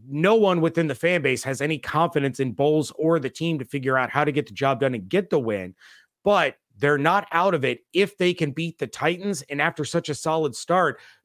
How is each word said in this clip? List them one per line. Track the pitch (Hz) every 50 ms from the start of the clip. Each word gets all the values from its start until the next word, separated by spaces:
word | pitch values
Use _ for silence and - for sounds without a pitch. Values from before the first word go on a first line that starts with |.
| 107 131
no | 139 147 160 190 220
one | 226 208 196 180 170
within | 160 165 160 165 170 151
the | 135
fan | - - 170 180 175
base | 139 139 131 120 -
has | 131 135 117
any | 139 151 160 139
confidence | - - - 151 165 170 - 151 139 139 127 -
in | 135 127 110
Bowles | - 139 147 151 156 147 - -
or | - 151 160 165 165
the | 135 131
team | - - 160 170 165 147
to | 127
figure | - - 143 127 135 131 131
out | 127 117
how | - 139 151
to | 151
get | 139 147 143 -
the | 101
job | - 139 135 135 117
done | 139 135 123
and | 113 92 92
get | - 190 196 -
the | - 156
win, | 127 113 107 98 92 90 95 _ - - - - _ _ _ _ _
but | 202 208 190 165 139 - _ _ _ _ -
they're | 117 143 147 143
not | 139 156 175 202 - -
out | - 165 175 202 180
of | 156 127
it | 127 123 120 _ _ _
if | 175 202 196 - _
they | 180 180 180
can | - 165 147
beat | 135 160 165 170 165 -
the | 143 117
Titans. | - - 139 156 175 180 190 202 202 139 139
And | - 143 143
after | 147 165 165 - 151
such | - - 170 165 -
a | 147
solid | - - 165 160 160 160 143 113
start, | - - - 170 185 180 151 - - - - - _ _